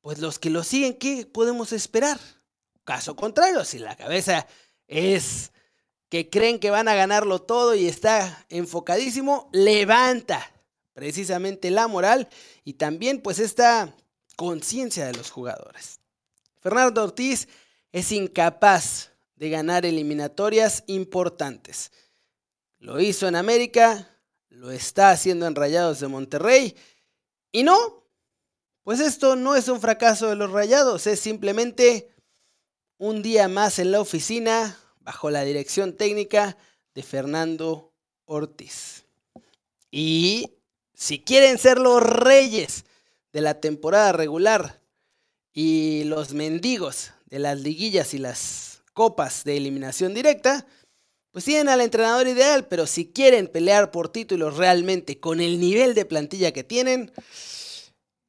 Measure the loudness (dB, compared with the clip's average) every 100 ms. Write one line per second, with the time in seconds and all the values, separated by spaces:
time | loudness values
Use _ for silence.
0 | -14 -10 -8 -6 -4 -4 -2 -2 -2 -4
1 | -6 -6 -8 -2 0 0 -6 -8 -2 0
2 | 0 -4 -12 _ _ _ _ _ -10 -10
3 | -10 -8 -4 2 2 2 -4 -10 -14 -14
4 | -6 -4 0 -2 -4 _ _ _ _ -4
5 | 0 0 -2 -10 -14 _ _ _ _ _
6 | _ -8 -4 0 0 0 0 0 2 2
7 | 2 2 0 -4 -2 0 2 2 0 -2
8 | 0 0 -2 -10 _ -10 -8 -8 -4 -2
9 | -2 -4 -2 -4 -2 2 4 4 4 4
10 | 4 0 -4 -8 -8 _ _ _ _ -14
11 | -12 -10 -6 -6 -6 -6 -2 0 0 0
12 | 2 2 0 -16 -20 _ -20 -6 -6 -4
13 | -4 -4 -6 -4 -4 4 4 4 -2 _
14 | _ _ _ -8 -8 -6 -8 -6 -6 -6
15 | -8 -8 -14 -12 -12 -12 -16 -20 -20 -20
16 | _ _ _ _ _ _ -4 2 2 2
17 | -4 -4 -4 -4 -8 _ _ _ _ -8
18 | -4 -4 -4 0 -2 4 4 4 0 -8
19 | -12 _ _ _ -8 -6 -2 -2 -2 -4
20 | -4 -6 -8 -4 0 2 2 0 -6 -8
21 | -4 -4 -4 -4 -10 -10 -16 -16 -16 _
22 | _ _ _ _ _ _ _ _ -12 -2
23 | -2 0 -2 -2 2 0 2 4 4 4
24 | -10 _ _ _ _ -20 -14 -10 -8 4
25 | 6 6 2 -2 -2 -2 0 0 0 -2
26 | -6 -8 -6 -4 4 4 4 -8 _ _
27 | _ _ _ _ _ 0 4 4 4 -8
28 | _ _ _ _ _ _ _ _ -6 -2
29 | -2 2 0 2 2 0 0 -2 -2 2
30 | 2 2 -2 -2 -2 -2 2 4 2 0
31 | -2 -4 -4 -6 -4 -2 -4 4 4 4
32 | -6 _ _ _ _ _ _ _ _ _
33 | -6 -4 0 2 2 2 0 0 0 0
34 | -2 -6 -4 -4 0 0 -2 -10 _ _
35 | -18 -8 -4 -2 -2 -4 -4 -4 -4 -2
36 | -2 -2 0 0 0 -6 _ _ _ -18
37 | -10 -8 -4 -4 -4 -4 -6 -6 -10 _
38 | _ _ _ -8 -8 -12 -18 -16 -16 -20
39 | _ _ _ -20 _ _ _ _ _ -6
40 | -2 2 2 0 -6 _ _ _ _ _
41 | -10 -8 2 6 6 6 6 6 4 4
42 | 4 4 6 6 6 -2 -6 -10 -14 _
43 | _ _ _ -4 -2 -2 -6 -6 0 4
44 | 4 2 -2 0 2 2 -2 -14 _ _
45 | _ _ _ _ _ -4 0 0 0 -2
46 | -4 -6 -6 -6 -6 -4 -4 -4 -6 -10
47 | -14 _ _ -6 -6 -4 -6 -6 -2 -2
48 | -2 -6 -10 -10 -10 -12 -16 -20 _ 0
49 | 0 0 -6 -6 -6 -4 -4 -8 -8 -4
50 | -4 0 0 2 0 0 -6 _ _ _
51 | _ _ _ -10 0 2 4 4 2 2
52 | 2 2 0 2 4 4 0 -4 -4 -4
53 | -6 4 6 8 4 -2 4 4 4 -2
54 | -8 -8 -6 -4 -4 0 4 4 2 -4
55 | -6 -10 -6 -2 -2 0 2 4 4 2
56 | -2 -4 -6 -2 -2 -2 -6 -2 0 -2
57 | -4 -18 -20 -20 -18 -18 -16 -18 -20 _
58 | _ _